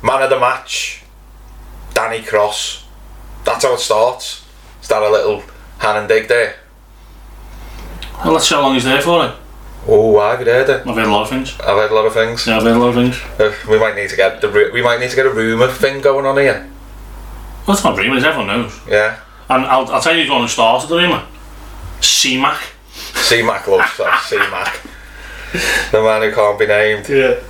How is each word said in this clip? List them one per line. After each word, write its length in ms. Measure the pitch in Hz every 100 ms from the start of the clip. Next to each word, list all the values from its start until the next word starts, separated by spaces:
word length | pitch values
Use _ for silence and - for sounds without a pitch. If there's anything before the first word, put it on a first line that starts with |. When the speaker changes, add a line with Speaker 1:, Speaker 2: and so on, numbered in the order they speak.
Speaker 1:
Man 200 | - 135
of 80 | 131
the 80 | 131
match, 640 | 120 107 - - - - - - - - - - - - -
Danny 280 | - 113 113
Cross. 640 | 110 107 104 - - - - - - - - -
That's 200 | 135 123
how 100 | 135
it 60 | 120
starts. 640 | - 110 120 123 - - - - - -
Is 60 | -
that 140 | 107
a 80 | 107
little 320 | 107 - 101 - - - -
hand 200 | 107 104
and 100 | 104
dig 200 | 110 110
there? 260 | 120 110 - - - - - - - - - - - - - - - - -
Speaker 2:
Well, 100 | -
let's 140 | 160 -
see 60 |
how 80 | 156
long 120 | 135
he's 100 | 131
there 160 | 127 139
for, 240 | 170 170
eh? 100 | 131 - - - - - -
Speaker 1:
Oh, 280 | 110 110 107
I've 200 | 104 120
heard 300 | 117 123 135
it. 180 | 135 127
Speaker 2:
I've 80 |
heard 120 | 113 110
a 40 |
lot 120 | 104
of 60 | 107
things. 300 | 131 127 -
Speaker 1:
I've 60 | - 101
heard 140 | 107
a 40 |
lot 120 | 110 110
of 60 |
things. 340 | 110 113 117 117
Speaker 2:
Yeah, 120 | 110
I've 40 |
heard 140 | 113 117
a 20 |
lot 100 | 123
of 40 |
things. 260 | 120 123 123 - -
Speaker 1:
Uh, 120 | 107 104 104
we 120 | 107
might 160 | 110 101
need 140 | 98
to 60 | -
get 240 | 95 -
the 80 | 104
ru-, 220 | 104 104
we 80 | 120
might 200 | 120 120
need 100 | 123
to 60 | 117
get 100 | 135
a 40 |
rumour 360 | 110 113 113 123
thing 320 | - 131 139
going 240 | 143 139
on 120 | 135 135
here. 340 | 139 - - - - - - - - - - - -
Speaker 2:
Well, 80 | 196
it's 60 |
not 140 | - 92
rumours, 240 | 104 131
everyone 240 | 143 156 98
knows. 300 | 110 107 - -
Speaker 1:
Yeah. 300 | 104 107 113 - - -
Speaker 2:
And 160 | 131
I'll, 260 | 131 131 131
I'll 100 | 131
tell 140 | 165
you 80 | 165
who's 80 | 143
one 120 | 135
who 60 | 117
started 400 | - 113 127 127
the 80 | 170
rumour. 300 | 180 160 - - - - - - - -
C-Mac. 640 | - - 135 127 131 - - - -
Speaker 1:
C-Mac 720 | - - - - 117 113 101 -
loves 300 | 117 - -
that. 240 | - -
<laughs> 60 | -
C-Mac. 520 | 107 95 92 98 - - - - - - - - 90 - - -
The 100 | 110
man 200 | 110 110
who 120 | 110
can't 240 | 107 104 104
be 80 | 107
named. 420 | 104 107 104 101
Speaker 2:
Yeah. 320 | 139 127 120 -